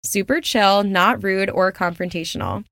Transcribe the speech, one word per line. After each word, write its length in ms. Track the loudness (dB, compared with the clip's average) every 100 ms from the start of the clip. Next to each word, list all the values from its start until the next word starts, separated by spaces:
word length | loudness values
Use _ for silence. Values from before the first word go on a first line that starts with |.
Super 360 | -4 -4 0 -2
chill, 420 | 0 2 4 4
not 380 | 2 2 2 2
rude 260 | -2 0 0
or 220 | 0 0
confrontational. 920 | 0 -4 -4 -6 -6 -8 -6 -6 -6 -10